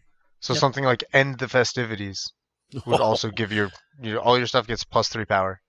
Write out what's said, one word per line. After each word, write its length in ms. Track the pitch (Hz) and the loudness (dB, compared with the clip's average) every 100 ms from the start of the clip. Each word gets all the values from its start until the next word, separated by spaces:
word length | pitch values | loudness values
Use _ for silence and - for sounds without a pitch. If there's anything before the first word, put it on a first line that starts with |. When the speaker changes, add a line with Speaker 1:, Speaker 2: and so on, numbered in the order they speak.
| _ _ _ - | _ _ _ -10
Speaker 1:
So 120 | - | -4
Speaker 2:
Yep. 80 | 127 | 2
Speaker 1:
something 240 | 120 139 | 0 2
like 200 | 131 120 - | 0 0 2
End 240 | 135 139 123 | 2 2 -2
the 100 | 127 | 0
Festivities 840 | 127 117 127 113 104 101 95 - - _ _ _ | 2 2 -2 -6 -6 -8 -8 -12 -16 _ _ _
Speaker 2:
<laughs> 160 | 135 120 | -10 0
Speaker 1:
would 140 | - | 2
also 300 | 110 113 117 | 2 0 -2
give 200 | 110 104 | -4 -2
your, 180 | 104 101 - _ 147 | -2 -2 -6 _ -12
your, 200 | 113 110 | -6 0
all 160 | 117 123 | 2 2
your 80 | 120 | 2
stuff 200 | 127 113 | -2 -2
gets 180 | 113 | -6
plus 240 | - 120 107 | -2 -2 0
three 160 | 113 | -4
power. 360 | 104 101 95 95 | 0 0 0 -4